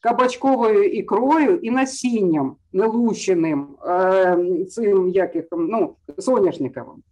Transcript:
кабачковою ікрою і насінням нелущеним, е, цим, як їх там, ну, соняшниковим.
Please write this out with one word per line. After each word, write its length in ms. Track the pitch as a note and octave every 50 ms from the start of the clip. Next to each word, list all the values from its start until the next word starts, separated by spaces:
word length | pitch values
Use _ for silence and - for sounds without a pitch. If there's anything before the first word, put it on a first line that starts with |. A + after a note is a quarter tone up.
| -
кабачковою 800 | A#3 A#3 A#3+ B3+ B3+ B3 - - C4+ C4+ A#3 A#3 A3 G#3+ G3+ G3+
ікрою 720 | F#3+ - A3 F#3+ - G3+ G3+ B3 C4+ D#4 D#4+ D4 B3+ F3+
і 140 | - - A3+
насінням 840 | A#3+ C4 C4+ C4 - - - B3+ A#3 A3 G3 F3+ D#3+ D3+ C3+ C3+ C#3 _ _ _ -
нелущеним, 920 | F#3 G#3+ A3+ A3 A#3 A#3+ A3+ G3 - - F#3+ F#3 E3+ E3 D#3+ D3+ C#3 C#3+ C#3+ - _ -
е, 500 | - F3+ F3+ F#3 F#3 F#3+ F#3+ F#3 F3+ F3+ F3 F3 F3+ F#3 D#3+ F#3+ -
цим, 400 | - A#3 A#3 G3+ G3 F#3+ F#3 F#3
як 260 | F3+ G3 F#3 E3+ -
їх 140 | E3 E3 -
там, 180 | F3 E3 E3+
ну, 280 | E3 A3 A3+ F#3+ - - _ _ - - -
соняшниковим. 840 | - B3+ B3+ A3+ G3 E3+ - - C#3 B2 - B2+ - - - - - _